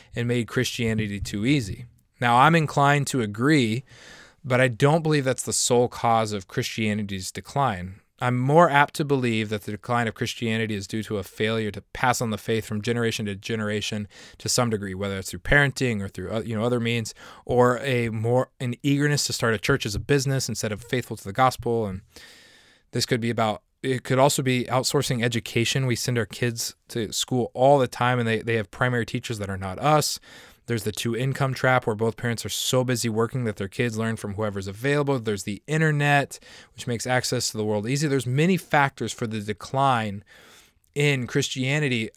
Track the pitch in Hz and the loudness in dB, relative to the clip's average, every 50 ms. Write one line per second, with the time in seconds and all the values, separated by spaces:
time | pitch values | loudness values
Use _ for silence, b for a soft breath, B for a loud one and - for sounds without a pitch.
0 | B B B 123 120 120 120 123 113 - - 127 123 - - - 117 113 110 110 | B B B -4 -2 0 0 0 -2 -2 0 -2 -2 -2 -2 -2 0 0 0 0
1 | 107 101 101 98 - - - 101 107 131 151 143 110 92 85 - - - _ _ | -2 -4 -4 -6 -6 -6 -4 -2 2 2 2 2 0 -4 -8 -12 -14 -18 _ _
2 | _ _ _ - 120 120 120 123 135 156 165 170 151 135 - 147 143 143 143 143 | _ _ _ -2 2 4 6 8 8 8 6 4 2 2 2 4 4 6 4 4
3 | 139 - - 131 110 104 101 107 123 147 160 143 120 107 110 127 - B B B | 2 0 -2 -2 -2 -2 -2 0 2 4 4 4 4 2 0 -2 -4 B B B
4 | B B B B B B B B B 127 127 123 131 127 113 - 139 143 156 170 | B B B B B B B B B 0 2 4 4 2 2 4 4 4 4 4
5 | 151 156 151 147 131 131 120 - - 117 104 - - - 123 120 123 120 - - | 2 2 2 2 2 0 0 -2 -2 -4 -2 0 2 4 4 4 4 2 0 0
6 | - 117 113 113 113 107 104 98 - - - 135 120 - - 117 110 107 104 107 | 2 4 4 4 2 0 -2 -6 -6 -6 -4 -4 -4 -4 -2 -2 0 0 0 -2
7 | 104 98 98 95 90 - - - - - - 139 139 123 101 87 90 92 98 - | -4 -4 -6 -8 -8 -8 -10 -12 -10 -6 -2 -2 0 0 -2 -4 -8 -10 -12 -16
8 | _ _ _ - 127 123 123 123 127 135 147 165 175 165 143 143 147 - - - | _ _ _ -4 -2 0 0 0 2 4 6 6 6 6 6 4 4 2 0 -4
9 | 156 139 143 135 123 120 113 110 110 104 110 101 - 104 104 98 - - 120 120 | -2 0 0 2 2 2 0 0 -2 -2 -4 -6 -6 -8 -10 -8 -4 -2 0 0
10 | 117 110 - - 123 107 - - 120 113 113 113 113 107 107 98 95 - - 110 | 0 -2 -2 -4 -6 -6 -6 -4 -4 -2 -2 -2 -2 -4 -4 -6 -6 -6 -6 -6
11 | 104 - 107 98 90 - - - 107 110 113 113 110 104 98 101 - _ - - | -4 -4 -6 -6 -6 -6 -4 -2 -2 0 0 0 -2 -4 -6 -10 -12 _ -6 0
12 | - 127 120 - 123 113 107 101 - - 113 110 - - 110 104 101 120 117 120 | 0 0 2 0 -2 -4 -4 -4 -2 -2 -2 -2 -2 -4 -6 -4 -2 -2 0 0
13 | 117 113 110 - 110 101 98 95 - - 113 110 107 104 104 104 101 - 113 107 | 0 -2 -2 -2 -4 -6 -6 -6 -6 -6 -4 -4 -2 -2 -2 -4 -4 -4 -4 -6
14 | 104 - B B B B B B - 110 - 127 123 117 110 98 101 95 92 92 | -6 -8 B B B B B B -4 -2 0 2 2 2 0 -2 -4 -6 -6 -6
15 | 101 98 98 95 95 - - 90 - - 143 143 143 135 - - 135 123 113 104 | -4 -4 -4 -6 -6 -8 -10 -4 0 4 4 4 4 4 0 -2 -2 -2 0 -2
16 | 98 98 - - 92 90 101 113 - 113 113 104 113 120 123 120 117 117 120 117 | -4 -6 -8 -8 -8 -6 -4 -6 -4 -4 -4 -2 0 0 0 0 0 0 -2 -2
17 | 110 - - B B B B B B - 131 123 123 123 123 113 - 139 127 120 | -4 -6 -10 B B B B B B 0 4 6 6 6 4 2 0 0 0 0
18 | 117 113 107 110 110 117 123 127 127 - _ - 131 120 120 - - - 143 143 | 0 -2 -2 -2 0 2 2 2 0 -2 _ -8 -6 -6 -6 -2 -2 0 2 2
19 | 147 147 147 131 - - - - 127 117 110 101 - - 139 127 - 117 104 123 | 2 2 0 0 -2 -2 -2 0 0 0 0 0 0 0 0 0 0 -4 -6 -4
20 | 123 - 143 143 131 139 135 131 - - 110 - - 110 107 101 - - 135 123 | 0 0 2 2 2 0 -2 -2 -2 -4 -6 -4 -4 -6 -6 -6 -6 -4 -4 -4
21 | - - 113 - - 98 98 - 127 127 - - - 120 117 117 107 98 92 95 | -4 -6 -10 -12 -10 -4 2 4 4 4 2 0 -2 -2 0 0 0 -2 -4 -8
22 | - B B B B B B B B B B B B B B B B B - 123 | -12 B B B B B B B B B B B B B B B B B -4 -4
23 | - - 135 117 113 117 113 113 113 107 101 - _ _ _ _ - 131 131 123 | -2 0 0 0 0 -2 0 0 0 0 0 -4 _ _ _ _ -4 -2 -2 -2
24 | - - 131 127 135 143 - - 135 131 127 123 117 - 120 131 120 - - 143 | 0 0 4 6 6 4 4 2 0 2 2 0 0 0 0 0 0 2 0 0
25 | 127 - 135 117 113 123 117 113 - - - 120 117 - - 135 131 127 117 - | 0 0 0 0 0 0 0 -2 -4 -2 0 0 2 2 0 0 2 0 0 0
26 | - 131 123 117 107 - - - 123 120 117 117 - - - _ _ - - 120 | 0 -2 0 0 -2 -4 -4 -2 -2 -2 -2 -4 -8 -8 -10 _ _ -8 -4 -4
27 | 107 - - - - - 127 123 113 - - 113 127 139 143 139 123 117 - - | -4 -4 -4 -4 -2 0 0 0 0 -2 0 4 6 6 6 6 4 2 0 0
28 | 123 123 127 123 117 117 113 107 - 117 113 110 98 - - - 127 123 123 120 | 0 2 2 2 0 0 0 0 0 0 -2 -2 -2 -4 -2 -2 0 0 0 0
29 | 110 - - 123 - - 117 104 101 95 98 92 95 95 92 - 120 147 156 151 | -2 -2 -6 -6 -6 -6 -6 -6 -6 -6 -6 -6 -6 -6 -6 -2 2 4 4 4
30 | 139 - - - B B B B B B B B B - 117 110 98 107 104 - | 2 0 -4 -6 B B B B B B B B B -4 -4 -2 -2 -4 -4 -4
31 | - 120 113 110 127 135 131 - 139 131 123 - - 131 127 127 - 120 107 101 | -4 -2 -2 -2 -2 -2 -2 0 -2 -2 -2 0 2 4 4 4 2 0 -2 0
32 | 113 113 - - - 120 113 - - 104 - - - - 131 127 127 123 127 113 | 0 -2 -2 -2 -4 -4 -4 -4 -6 -6 -6 -4 -2 0 2 2 2 2 0 -2
33 | - 117 107 110 120 113 - 127 123 110 101 - 98 98 - - 123 117 110 110 | -2 -2 0 0 0 0 0 -2 -4 -4 -4 -4 -8 -6 -4 -2 -2 -2 -2 -2
34 | 113 113 110 - - 104 98 101 110 104 98 101 92 98 95 107 123 139 147 147 | -2 -2 -4 -4 -6 -6 -4 -4 -4 -4 -4 -6 -8 -8 -8 -4 -2 0 0 2
35 | 143 139 139 123 110 110 104 101 - 107 101 - _ - 151 160 160 156 151 143 | 2 0 -2 -2 -2 -4 -4 -4 -4 -8 -8 -8 _ -4 0 2 2 2 2 2
36 | 147 147 143 143 131 - - - B B B B B B B - - 123 120 104 | 4 4 4 4 2 0 -6 -16 B B B B B B B -10 -6 -6 -4 -4
37 | - 123 127 127 - - 131 123 - - - 110 107 107 107 104 101 120 139 143 | -2 0 0 0 0 0 -2 -2 -2 -2 -2 -2 -2 0 0 -2 -2 -2 -2 0
38 | 160 143 139 135 113 123 127 143 160 185 190 170 - - - 147 143 135 - - | 0 0 0 0 0 0 0 2 2 2 2 0 0 0 2 2 2 2 0 -4
39 | 117 107 - - 123 107 110 107 101 107 104 - - - - 135 139 135 127 113 | -8 -6 -6 -6 -6 -4 -4 -4 -4 -6 -8 -8 -8 -4 0 2 2 2 2 2
40 | 110 104 98 107 - B B B B B B B B B B B _ _ - 147 | 0 -2 -6 -10 -12 B B B B B B B B B B B _ _ -2 0
41 | 147 147 139 131 120 - - 143 131 - - 131 127 131 143 156 151 135 123 113 | 2 2 2 0 -2 -2 -2 -2 -2 -2 -2 -2 -2 0 0 0 0 0 0 0
42 | 110 - - | -2 -4 -6